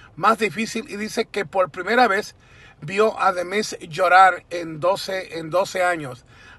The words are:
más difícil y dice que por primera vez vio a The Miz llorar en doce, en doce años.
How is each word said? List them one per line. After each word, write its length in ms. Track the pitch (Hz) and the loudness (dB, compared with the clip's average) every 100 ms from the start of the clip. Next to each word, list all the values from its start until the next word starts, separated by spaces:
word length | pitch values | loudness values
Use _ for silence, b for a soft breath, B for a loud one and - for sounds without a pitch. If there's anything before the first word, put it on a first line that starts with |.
| B - | B -2
más 240 | 196 220 | 0 2
difícil 500 | 208 160 220 226 - | -2 -4 -6 -6 -8
y 60 | 202 | -10
dice 300 | 214 - 220 | -6 -6 -4
que 200 | 208 175 | -6 -4
por 240 | 196 180 | 0 -2
primera 380 | 185 180 240 247 | -2 -2 2 4
vez 280 | 196 - - B B B B | 2 -4 -16 B B B B
vio 400 | 151 196 220 - | -6 0 0 2
a 140 | 190 | 0
The 100 | 180 | 0
Miz 340 | 175 202 214 - | -4 -4 -4 -10
llorar 640 | 180 156 180 185 190 175 - | -12 0 6 8 8 6 -6
en 300 | 175 165 156 | -8 -8 -2
doce, 580 | 175 196 - 190 - 160 | -2 0 -4 -8 -8 -10
en 120 | 160 | -4
doce 340 | 175 196 190 | -2 -2 0
años. 420 | 180 170 139 123 _ B B | -2 -2 -8 -14 _ B B